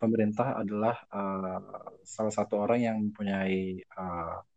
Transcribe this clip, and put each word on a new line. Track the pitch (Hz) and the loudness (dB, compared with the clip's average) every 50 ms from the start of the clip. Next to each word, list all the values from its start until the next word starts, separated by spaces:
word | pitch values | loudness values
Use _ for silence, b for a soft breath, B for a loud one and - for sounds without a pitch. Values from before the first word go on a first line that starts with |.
pemerintah | 113 113 113 110 107 107 107 110 120 135 131 113 | 2 2 4 4 4 4 4 2 0 0 0 -2
adalah, | 107 98 104 104 107 117 117 - - - | -2 -2 0 2 2 2 0 0 -4 -8
eh, | - 101 98 95 95 95 95 92 92 98 98 98 98 101 - - - - - | -6 -4 -2 -2 -2 -2 -2 -4 -4 -6 -8 -10 -12 -14 -12 -14 -18 -18 -18
salah | - - - 110 107 - | -8 -4 -2 -2 0 0
satu | 104 104 - 107 104 104 | 0 0 2 2 2 4
orang | 101 117 123 120 | 4 4 4 4
yang | 117 110 110 107 | 2 2 0 0
mempunyai, | 104 101 - 104 98 98 98 95 95 95 95 95 92 92 90 | -2 -2 -2 -2 0 0 0 2 2 2 0 0 -2 -4 -8
eh, | - - - 95 92 90 87 85 82 82 82 - - _ _ | -10 -12 -10 -8 -6 -6 -4 -4 -4 -6 -6 -8 -12 _ _